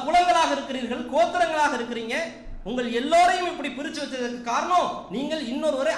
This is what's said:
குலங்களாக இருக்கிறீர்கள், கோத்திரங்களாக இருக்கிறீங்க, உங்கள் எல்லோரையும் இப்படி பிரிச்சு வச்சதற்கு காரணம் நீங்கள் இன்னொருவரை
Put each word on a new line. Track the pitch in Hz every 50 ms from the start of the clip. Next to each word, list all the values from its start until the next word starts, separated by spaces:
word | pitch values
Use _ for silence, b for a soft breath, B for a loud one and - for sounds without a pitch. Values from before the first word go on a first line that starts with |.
| 247
குலங்களாக | 285 330 349 359 349 339 330 320 277 285
இருக்கிறீர்கள், | 269 - - 254 254 240 214 240 - 247 - 254
கோத்திரங்களாக | 294 339 339 - 349 349 320 320 302 294 285 277 233
இருக்கிறீங்க, | 233 226 240 226 220 220 254 302 330 - - - - - - - - 185
உங்கள் | 247 247 240 233 233 233
எல்லோரையும் | 262 294 330 339 359 349 381 359 359 339
இப்படி | - - 277 285
பிரிச்சு | 247 254 294 320 - 302 285
வச்சதற்கு | - 262 254 247 240 240 240 240
காரணம் | 233 240 285 330 349 359 349 285 - - - - -
நீங்கள் | 175 240 285 302 320 320 269 220 247
இன்னொருவரை | 294 311 302 277 - 180 320 302